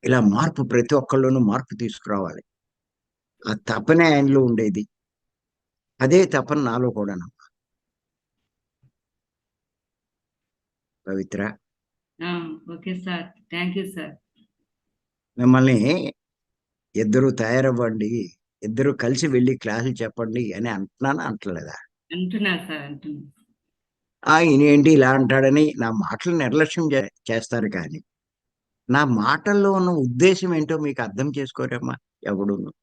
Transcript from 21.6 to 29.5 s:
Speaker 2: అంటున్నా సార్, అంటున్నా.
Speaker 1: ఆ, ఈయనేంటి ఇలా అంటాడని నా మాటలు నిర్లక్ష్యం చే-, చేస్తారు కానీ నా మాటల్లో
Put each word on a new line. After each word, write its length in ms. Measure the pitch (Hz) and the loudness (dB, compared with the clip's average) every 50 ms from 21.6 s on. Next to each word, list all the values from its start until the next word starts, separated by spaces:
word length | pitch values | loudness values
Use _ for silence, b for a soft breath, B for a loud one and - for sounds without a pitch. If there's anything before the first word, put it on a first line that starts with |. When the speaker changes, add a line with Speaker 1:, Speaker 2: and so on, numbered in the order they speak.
| 80 80 - - - _ _ _ _ _ | -10 -12 -16 -18 -20 _ _ _ _ _
Speaker 2:
అంటున్నా 460 | 165 175 185 180 185 214 208 196 180 165 | -8 -6 -6 -6 -4 -4 -2 -2 -2 -4
సార్, 240 | - - 160 151 | -6 -10 -12 -12
అంటున్నా. 500 | 143 143 147 143 - 156 147 143 143 143 _ _ _ _ _ _ _ _ _ _ _ _ _ _ _ _ _ _ - - | -12 -14 -14 -14 -12 -14 -14 -14 -14 -20 _ _ _ _ _ _ _ _ _ _ _ _ _ _ _ _ _ _ 0 2
Speaker 1:
ఆ, 120 | 151 160 | 4 4
ఈయనేంటి 520 | 170 165 143 135 147 147 143 147 143 160 | 6 6 6 6 8 8 8 8 8 8
ఇలా 200 | 160 143 131 127 | 8 8 8 6
అంటాడని 600 | 131 135 135 113 131 135 135 135 135 147 151 151 - - | 4 2 2 2 2 4 4 4 4 4 4 2 0 -4
నా 120 | 117 113 | -4 -4
మాటలు 440 | 113 107 98 - - - - 180 175 | -2 -2 -4 -4 -6 -6 -4 -2 -2
నిర్లక్ష్యం 500 | 165 143 123 117 151 156 151 - 170 165 156 139 | 0 -2 0 2 2 0 0 0 -2 -2 0 0
చే-, 180 | 135 - - _ _ _ - | 0 -2 -2 _ _ _ -4
చేస్తారు 380 | 113 113 113 - - 117 107 104 101 | -4 -4 -2 -2 -4 -2 -2 -2 -4
కానీ 280 | 92 85 76 76 78 - _ _ _ _ _ _ _ _ _ _ _ _ _ _ _ _ - | -6 -8 -8 -12 -14 -16 _ _ _ _ _ _ _ _ _ _ _ _ _ _ _ _ 0
నా 120 | 123 143 147 139 120 | 2 2 2 2 0
మాటల్లో 560 | 110 104 117 143 160 - 214 | 0 0 0 -2 0 0 0